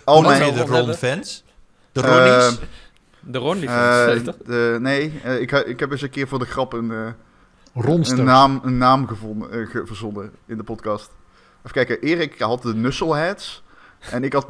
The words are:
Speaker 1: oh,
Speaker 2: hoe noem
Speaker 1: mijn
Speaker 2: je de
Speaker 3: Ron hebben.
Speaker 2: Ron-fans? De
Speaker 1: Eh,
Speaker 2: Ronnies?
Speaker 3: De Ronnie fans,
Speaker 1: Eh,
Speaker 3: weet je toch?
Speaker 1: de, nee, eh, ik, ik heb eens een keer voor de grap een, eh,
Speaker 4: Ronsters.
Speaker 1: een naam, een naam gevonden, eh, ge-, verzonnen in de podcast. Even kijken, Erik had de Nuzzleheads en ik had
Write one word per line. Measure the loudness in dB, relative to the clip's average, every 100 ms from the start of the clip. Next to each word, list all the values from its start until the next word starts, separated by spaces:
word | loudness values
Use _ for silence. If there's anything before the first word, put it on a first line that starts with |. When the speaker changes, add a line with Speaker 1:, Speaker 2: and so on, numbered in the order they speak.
| 6
Speaker 1:
oh, |
Speaker 2:
hoe | 6
noem | 8
Speaker 1:
mijn | 4 2
Speaker 2:
je |
de | 0
Speaker 3:
Ron | 0
hebben. | 0 0 -2
Speaker 2:
Ron-fans? | -4 -4 -8 -14 _ _ _ _ _
De | -2
Speaker 1:
Eh, | 4 6 6 6 4
Speaker 2:
Ronnies? | 0 -8 -16 -20 _ _ _
Speaker 3:
De | -12 -6
Ronnie | -4 -4 -2
fans, | 0 4 4
Speaker 1:
Eh, | 4
Speaker 3:
weet | 2
je |
toch? | -2 -10 -6
Speaker 1:
de, | 0 0 0
nee, | 0 -2 -2 -6
eh, | -6 -4
ik, | 0
ik | -2 -2 -4
heb | -6
eens | -6
een | -8
keer | -8 -6
voor | -6
de | -6
grap | -4 -6
een, | -4 -6
eh, | -6 -10 -12 _ _ _ _ _ -6
Speaker 4:
Ronsters. | 0 0 0 0
Speaker 1:
een | 4
naam, | 6 6 4
een | -2 0
naam | 4 2 0
gevonden, | -8 -10 -10 -8
eh, | -10 -8
ge-, | -8 -10
verzonnen | -10 -10 -10 -14 -18 _
in | -14
de |
podcast. | -10 -10 -6 -6 -8 -20 _ _ _ _
Even | -8
kijken, | -2 0 0
Erik | -2 -2 -2 -4
had | -2 -2
de | -2 -2
Nuzzleheads | -2 -2 -2 0 -2 -4 -12 -16 -20 -20 -20 _
en | -10 -6
ik | -2
had | -2 0